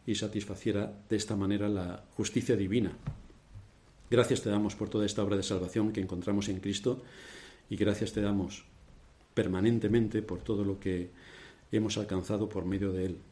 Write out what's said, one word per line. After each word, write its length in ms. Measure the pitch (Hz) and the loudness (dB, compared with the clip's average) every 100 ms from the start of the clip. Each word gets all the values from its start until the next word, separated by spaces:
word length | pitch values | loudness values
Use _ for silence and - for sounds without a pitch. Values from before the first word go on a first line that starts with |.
| - | -4
y 100 | 101 | -2
satisfaciera 800 | 104 107 101 98 113 101 107 - - | -2 -4 -6 -4 0 0 -2 -6 -2
de 80 | 107 | 0
esta 180 | - 104 | 0 0
manera 320 | 98 101 104 | 2 2 2
la 380 | 98 87 90 - - | 0 -2 -8 -8 -4
justicia 400 | 101 123 - 110 | -2 0 2 2
divina. 380 | 95 120 98 - - - - - - - - - - - - | 2 2 0 -2 -10 -10 -14 -20 -20 -18 -18 -20 -20 -20 2
Gracias 320 | 120 120 123 | 4 6 2
te 80 | 110 | 2
damos 260 | 104 104 - | 2 0 -2
por 140 | 98 | -2
toda 160 | 110 101 | 0 0
esta 180 | 110 | 0
obra 120 | 98 98 | 0 0
de 80 | |
salvación 480 | - 92 90 113 107 | 0 -2 0 2 2
que 100 | 107 | 0
encontramos 460 | 92 90 95 101 101 | -2 -2 0 0 0
en 120 | 95 | -2
Cristo 440 | 98 98 127 127 - - - - - - - | -2 0 0 -2 -6 -18 -18 -18 -18 -20 -8
y 60 | 104 | 0
gracias 380 | 104 101 104 | 2 2 0
te 80 | 110 | 0
damos 420 | 104 101 90 - - - - - - - _ | 0 0 -2 -6 -16 -20 -20 -20 -20 -20 _
permanentemente 880 | - 90 92 110 117 104 117 107 107 | 0 2 4 4 4 4 4 4 0
por 180 | 104 90 | -2 -4
todo 240 | - 101 | -2 0
lo 160 | 98 98 | 0 -2
que 300 | 95 90 90 - - - - - - | -2 -2 -4 -12 -20 -20 -20 -20 -2
hemos 260 | 110 107 110 | 0 2 0
alcanzado 500 | 104 95 87 104 104 | -2 -2 0 -2 -2
por 180 | 95 90 | -2 -2
medio 280 | 95 98 | 0 0
de 120 | 92 92 | 0 -2
él, 120 | 85 - | -4 -12